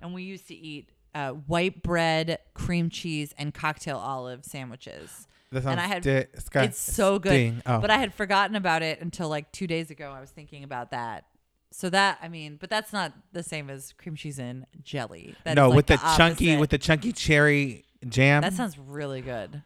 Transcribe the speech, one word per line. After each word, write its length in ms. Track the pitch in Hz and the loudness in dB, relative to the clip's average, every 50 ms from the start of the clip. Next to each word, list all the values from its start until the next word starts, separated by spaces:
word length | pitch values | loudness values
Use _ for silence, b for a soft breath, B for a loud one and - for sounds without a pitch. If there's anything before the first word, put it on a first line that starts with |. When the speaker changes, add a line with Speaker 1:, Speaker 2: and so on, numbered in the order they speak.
Speaker 1:
And 140 | - 170 180 | -12 -14 -12
we 80 | 180 180 | -12 -12
used 240 | 185 196 180 - - | -12 -14 -16 -18 -20
to 80 | 170 | -20
eat, 340 | - 160 156 147 147 - _ _ _ _ _ - | -18 -16 -16 -16 -16 -16 _ _ _ _ _ -10
uh, 180 | 156 143 135 131 | -8 -8 -8 -8
white 500 | 156 143 139 165 170 175 190 - - - | -8 -6 -4 0 0 0 0 -2 -4 -4
bread, 560 | 165 175 170 165 165 160 160 160 165 165 - _ _ - | -2 0 2 2 2 2 0 0 -2 -4 -8 _ _ -12
cream 340 | - - - 180 170 170 165 | -8 -4 -2 0 0 0 -2
cheese, 460 | - - - 175 160 151 147 143 - - | -4 -6 -8 -6 -4 -4 -6 -6 -8 -8
and 160 | 147 147 - | -8 -8 -8
cocktail 440 | - - 156 151 - - 165 143 117 | -4 -4 -4 -4 -4 -6 -6 -6 -6
olive 460 | 92 127 139 131 127 123 127 123 143 | -6 -6 -8 -8 -8 -10 -12 -14 -14
sandwiches. 840 | - - 143 131 123 117 131 - - - 71 78 - - - - _ _ _ _ _ | -14 -14 -12 -12 -12 -14 -16 -18 -18 -18 -18 -18 -20 -20 -20 -20 _ _ _ _ _
Speaker 2:
That 140 | - 131 127 | -4 -2 0
Speaker 1:
And 140 | 139 131 175 | 2 2 2
I 80 | 175 196 | 2 0
Speaker 2:
sounds 160 | 202 180 175 139 | -2 0 2 4
Speaker 1:
had, 240 | 135 131 131 - | 4 4 2 0
Speaker 2:
disgusting. 380 | - - - - - 139 131 117 | -4 -14 -8 -2 2 2 2 2
Speaker 1:
it's 100 | - - | 2 -2
so 400 | - - - - 208 190 196 202 | -6 -4 0 2 4 4 4 2
good. 420 | 175 190 190 131 120 113 117 120 - 127 | 4 4 4 4 4 2 0 -2 -2 0
Speaker 2:
Oh. 120 | 123 113 | 0 2
Speaker 1:
But 120 | 110 208 | 4 4
I 60 | 220 - | 4 2
had 160 | 262 202 - | 2 0 -4
forgotten 400 | - 214 185 202 196 202 190 214 | -4 -2 0 2 2 2 2 0
about 260 | 214 190 175 160 160 | 0 0 2 0 2
it 200 | 160 160 156 - | 0 -2 -4 -4
until, 260 | 165 170 - - 180 156 | -6 -8 -6 -4 -4 -4
like, 220 | 151 151 147 - | -4 -4 -6 -8
two 160 | - - 196 175 | -10 -8 -6 -4
days 240 | 165 165 165 151 | -4 -4 -6 -6
ago. 200 | 156 139 156 143 139 135 | -12 -16 -16 -16 -16 -16
I 20 | |
was 100 | 135 147 | -18 -20
thinking 320 | _ - 151 147 - 143 139 | _ -20 -20 -20 -20 -18 -14
about 260 | 139 139 123 120 - | -10 -8 -8 -8 -6
that. 340 | - 123 117 117 107 80 - _ _ _ _ _ _ _ _ _ | -6 -6 -6 -6 -6 -8 -12 _ _ _ _ _ _ _ _ _
So 200 | - - - 185 | -14 -8 -6 -2
that, 260 | 170 196 196 196 151 - - | 2 2 2 2 0 -2 -8
I 60 | 165 | -14
mean, 260 | 170 165 151 151 147 147 | -14 -12 -14 -14 -16 -16
but 100 | - 185 | -10 -6
that's 200 | 220 214 220 - | -4 -4 -4 -4
not 200 | - 208 180 156 135 _ _ _ - | -6 -6 -6 -6 -8 _ _ _ -12
the 100 | 170 170 | -12 -10
same 260 | - 165 156 147 139 | -8 -8 -10 -10 -10
as 240 | 139 135 131 - - _ | -12 -14 -14 -16 -20 _
cream 160 | - 180 156 | -14 -12 -12
cheese 240 | 147 - 156 143 135 | -10 -10 -10 -10 -10
and 260 | 127 120 123 131 131 - - - | -10 -10 -10 -12 -14 -18 -20 -20
jelly. 540 | 143 - - 143 120 104 - 82 - - - - - | -14 -10 -8 -8 -8 -8 -10 -14 -18 -18 -18 -12 -6
That 120 | 165 156 | 0 4
Speaker 2:
No, 100 | 143 139 | 6 8
Speaker 1:
is, 40 | 127 | 8
like, 40 | 123 | 8
Speaker 2:
with 100 | 143 147 - | 8 8 6
the 100 | 156 139 | 4 4
Speaker 1:
the 160 | - 160 160 156 | 4 4 6 6
Speaker 2:
chunky, 280 | 165 165 165 - - 170 | 6 6 6 4 4 4
Speaker 1:
opposite. 80 | 160 147 | 4 4
Speaker 2:
with 80 | 151 147 | 4 2
the 60 | - 147 | 0 0
chunky 340 | - - 160 151 151 240 | 2 2 2 2 0 -2
cherry 720 | 220 - - - 156 147 147 147 147 143 143 135 117 71 _ _ _ _ - 123 | -4 -2 0 4 4 6 6 6 4 4 0 -2 -6 -10 _ _ _ _ -14 -4
jam. 340 | 113 127 131 139 143 147 147 | 2 4 6 6 6 4 4
Speaker 1:
That 100 | 185 190 | 2 -2
sounds 240 | 180 247 208 156 143 | -2 -4 -6 -6 -10
really 400 | 139 135 143 147 147 139 135 131 | -16 -14 -10 -8 -8 -8 -8 -8
good. 400 | 127 131 123 113 101 90 - 147 - | -8 -8 -8 -8 -8 -10 -12 -10 -2